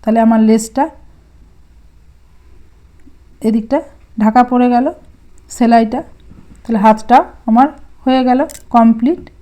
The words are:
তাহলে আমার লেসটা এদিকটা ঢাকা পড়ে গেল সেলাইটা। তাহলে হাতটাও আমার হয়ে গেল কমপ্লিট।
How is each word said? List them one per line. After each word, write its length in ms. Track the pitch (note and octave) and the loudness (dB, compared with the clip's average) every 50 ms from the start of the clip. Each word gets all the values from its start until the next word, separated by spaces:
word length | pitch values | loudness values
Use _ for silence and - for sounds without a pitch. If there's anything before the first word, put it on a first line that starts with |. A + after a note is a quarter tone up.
তাহলে 160 | - A3 A3 A3+ A3+ | -4 -2 -2 0 0
আমার 140 | A3+ A3+ A3 A3 G#3+ | 2 2 2 2 2
লেসটা 360 | A3 A3+ A3 - - C4 C#4+ - - - - - - _ _ _ _ - - _ _ _ - _ _ - _ - _ _ _ - _ _ _ _ _ - _ - - - - - _ _ _ _ _ _ - - - - - _ - _ - A3 | 0 0 -2 -6 -6 -6 -6 -6 -8 -18 -20 -20 -20 _ _ _ _ -20 -20 _ _ _ -20 _ _ -20 _ -20 _ _ _ -20 _ _ _ _ _ -20 _ -20 -20 -20 -20 -20 _ _ _ _ _ _ -20 -20 -20 -20 -20 _ -18 _ -4 -2
এদিকটা 300 | G#3 A#3 G#3+ - C4+ D4+ - - - - - _ - - | -2 -2 -4 -4 -6 -6 -6 -8 -20 -20 -20 _ -6 -2
ঢাকা 200 | G#3+ A3 A3 B3 B3 B3 | -2 0 2 2 0 2
পড়ে 180 | B3+ B3 B3 B3 A#3+ | 0 0 0 2 0
গেল 120 | A#3+ C4 D4+ - - - - - _ _ - - - _ - - | 0 -2 -4 -8 -10 -20 -20 -20 _ _ -20 -20 -20 _ -20 -6
সেলাইটা। 440 | - A#3+ A3+ A#3 A#3 A3+ A3 A#3 C#4 E4+ - - _ - - - - - - - - | -2 0 2 2 2 2 0 -6 -10 -10 -12 -20 _ -20 -20 -20 -20 -20 -20 -20 -20
তাহলে 160 | - - A3+ G#3 G3+ | -10 -6 -4 0 2
হাতটাও 380 | A3 A3 A3 - - A#3+ C4+ F#4 - - - - - | 2 2 2 0 2 2 2 2 0 -10 -14 -4 0
আমার 180 | A3 A#3 C4+ D4+ D4 - - - - - - | 2 2 2 0 -2 -12 -20 -20 -20 -8 -4
হয়ে 180 | C4 C4 C4 B3+ B3+ | -2 -2 0 0 0
গেল 120 | B3 C4 D4+ D#4+ - - - - - | 0 -2 -2 -6 -8 -20 -16 -2 0
কমপ্লিট। 480 | A#3 A3+ A3+ A3+ A3+ A#3 C#4 F4 F4+ - - - - | 2 4 4 2 2 -2 -2 -4 -4 -8 -20 -20 -20